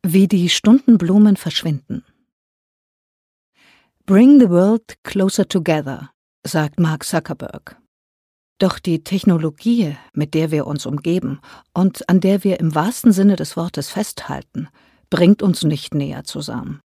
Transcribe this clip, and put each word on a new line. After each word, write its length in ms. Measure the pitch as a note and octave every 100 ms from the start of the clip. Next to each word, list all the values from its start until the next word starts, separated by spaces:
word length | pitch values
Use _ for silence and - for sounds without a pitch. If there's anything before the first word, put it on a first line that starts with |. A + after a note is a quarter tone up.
| F3+
Wie 240 | F#3 G3
die 180 | G3 F3
Stundenblumen 880 | - G#3 C4 - A3 E3+ G3+ G#3 G3
verschwinden. 720 | E3+ - E3 C#3+ _ - _ _ _ _ _ _ _ _ _ _ _ _ _ _ _ _ _ _ _ _ -
„Bring 340 | G3 B3+ C#4+
the 100 | A3
world 460 | F3 F#3+ A3 - -
closer 420 | - G3 F#3+ - F#3
together“, 680 | F#3+ D#3+ D#3 C#3 C3+ C#3 _ _ _ -
sagt 340 | E3 D3 -
Mark 240 | D#3+ D#3
Zuckerberg. 760 | - E3 - D3 - - - _ _ _ _ _ _ _ _ _
Doch 200 | F#3 -
die 240 | - E3
Technologie, 920 | - F#3+ - E3+ D#3 D3+ A3+ A#3+ E3 C#3+ _
mit 200 | - D3 D#3+
der 160 | D#3
wir 160 | D3+ -
uns 180 | D3 -
umgeben 560 | D3 E3 F3+ - C#3 - - _
und 340 | - F#3+ - -
an 140 | F3+
der 240 | F#3+ G3 G3
wir 160 | F3+
im 140 | D#3+ D3+
wahrsten 360 | F3+ B3 A#3+
Sinne 240 | F#3 G3 F#3+
des 220 | C#3 -
Wortes 320 | E3+ - -
festhalten, 800 | - G#3 - - C#3 - - D#3+ _ _ _ _
bringt 340 | F3 F3 G#3
uns 200 | G3+ D#3+
nicht 300 | D#3+ D3+ -
näher 300 | D3+ C#3+ C#3+
zusammen. 560 | - D3+ D3 A#2+ C#3 -